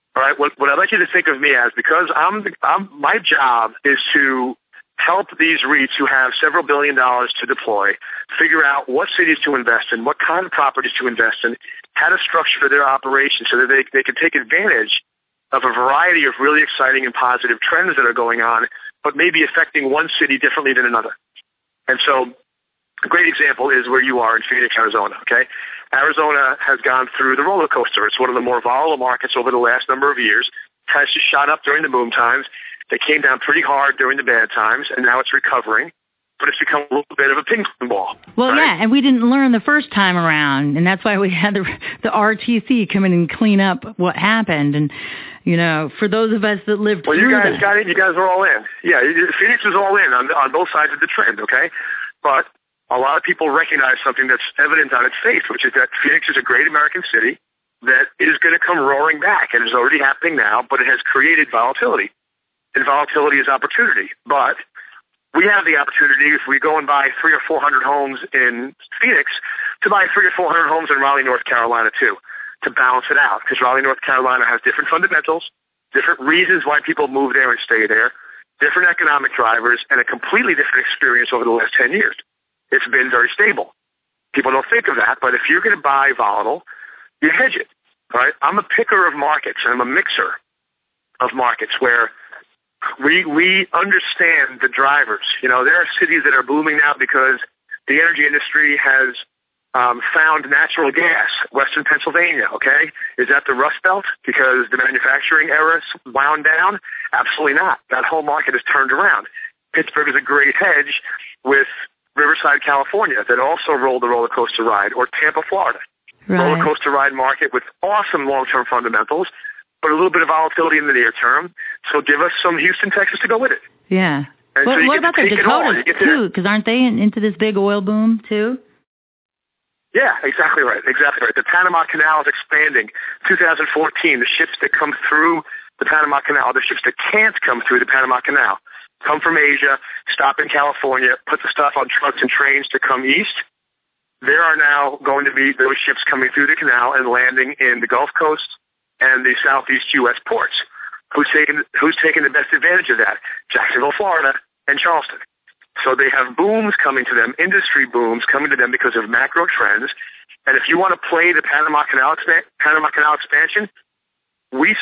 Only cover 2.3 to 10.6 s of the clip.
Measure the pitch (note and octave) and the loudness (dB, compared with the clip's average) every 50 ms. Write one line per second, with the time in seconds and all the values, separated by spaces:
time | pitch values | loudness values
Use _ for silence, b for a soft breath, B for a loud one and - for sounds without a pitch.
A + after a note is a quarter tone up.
2.3 | G3+ G#3+ G3+ G3+ E3+ - - B2+ D#3+ F#3+ G3 F#3+ - D3 C#3+ D3 F#3+ A3+ F3 - | 0 -2 -6 -8 -10 -4 -2 0 0 0 -2 -6 -10 -4 -2 0 0 0 0 0
3.3 | - - C#3 C3 A#2+ A#2 A2+ A2 A2+ - - C#3+ C#3 - - - - D3 C#3+ C3+ | 0 2 2 2 2 2 0 -2 -4 -4 -2 0 0 0 0 0 0 2 2 2
4.3 | C3 B2+ B2+ B2+ - _ _ _ B B B _ _ - - - F3 G3 G3 - | 0 -2 -4 -4 -6 _ _ _ B B B _ _ -4 -2 0 0 0 -2 -4
5.3 | - - D#3+ E3 D#3+ C#3+ - C3+ D3+ D3 C3+ C3 - - C#3+ C#3 C3+ C3 C3 B2+ | -4 -2 0 0 0 0 0 0 0 0 0 0 -2 -2 -2 0 2 2 0 0
6.3 | B2 - - D3+ C#3+ E3+ D#3 C3+ C#3+ C#3+ D3 D3 C#3 C3 B2+ B2+ B2 B2 B2 A#2 | 0 0 0 0 0 0 0 0 0 0 2 0 2 2 2 2 2 0 0 -2
7.3 | - - A#2+ A#2+ C3 - - - A2 G2+ G2 G2+ G2 - B B B B B B | -4 -6 -4 -4 -4 -4 -2 -2 0 0 2 0 0 -2 B B B B B B
8.3 | - - D#3+ D#3 D#3 D#3+ D3+ C#3 C#3 C#3+ C3+ - B2+ C#3+ F#3 - - - F3 E3 | -2 0 0 2 2 2 2 2 0 -2 -2 -2 -2 -2 -2 -2 0 0 2 2
9.3 | D#3 - - D3 C#3+ B2+ A#2+ A#2 A#2 A2+ - - A#2+ A2+ A2+ C#3 D3 - - - | 2 0 0 -2 -2 0 2 2 2 2 0 -2 -4 -2 -2 -2 -2 -2 -2 -2
10.3 | D#3+ F3+ F#3 E3+ - - | 0 -2 -2 -4 -2 0